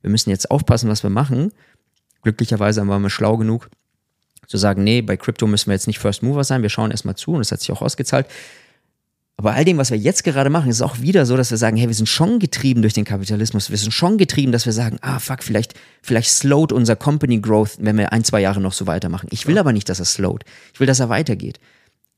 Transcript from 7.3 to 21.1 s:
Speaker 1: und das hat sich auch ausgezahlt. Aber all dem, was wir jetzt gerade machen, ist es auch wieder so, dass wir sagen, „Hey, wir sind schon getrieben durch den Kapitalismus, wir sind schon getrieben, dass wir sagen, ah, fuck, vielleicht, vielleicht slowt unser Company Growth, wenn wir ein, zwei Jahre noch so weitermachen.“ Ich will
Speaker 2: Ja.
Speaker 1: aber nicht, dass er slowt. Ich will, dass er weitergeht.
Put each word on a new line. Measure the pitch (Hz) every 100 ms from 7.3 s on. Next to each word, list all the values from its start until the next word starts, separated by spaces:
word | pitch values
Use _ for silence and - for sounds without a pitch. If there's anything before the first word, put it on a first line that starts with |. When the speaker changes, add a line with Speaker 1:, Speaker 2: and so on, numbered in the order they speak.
Speaker 1:
und | 160
das | 107
hat | -
sich | -
auch | -
ausgezahlt. | - - 131 131 135 - - - _ _ _ _ _ _ _ -
Aber | 107
all | 123 165
dem, | 165
was | 127
wir | 110
jetzt | 117 190
gerade | 185 135 139
machen, | 165 135
ist | 110
es |
auch | 110 120
wieder | 135 190 123
so, | 131
dass | 123
wir | 113
sagen, | 113 110
„Hey, | 117
wir |
sind | 110 110
schon | - 170 233
getrieben | 190 - 135 120
durch | 110
den | 107
Kapitalismus, | 104 101 98 107 113 107 -
wir | 101
sind | 107
schon | - 175 214
getrieben, | 185 - 135
dass | 117
wir | 117
sagen, | 110 117 117
ah, | 131 127
fuck, | - 131
vielleicht, | - 107 117 - - _
vielleicht | - 117 117
slowt | - 139 139 160
unser | - 113 110
Company | 147 151 139 113
Growth, | 107 107 104 -
wenn | 107 107
wir | 104
ein, | 113
zwei | 110 107
Jahre | 95 98
noch | 95
so | - 90
weitermachen.“ | 85 90 90 -
Ich | 110 -
will | 190
Speaker 2:
Ja. |
Speaker 1:
aber | 156
nicht, | 110 -
dass | 92
er |
slowt. | 87 - 90 - - - -
Ich | -
will, | 135
dass | 127
er |
weitergeht. | 120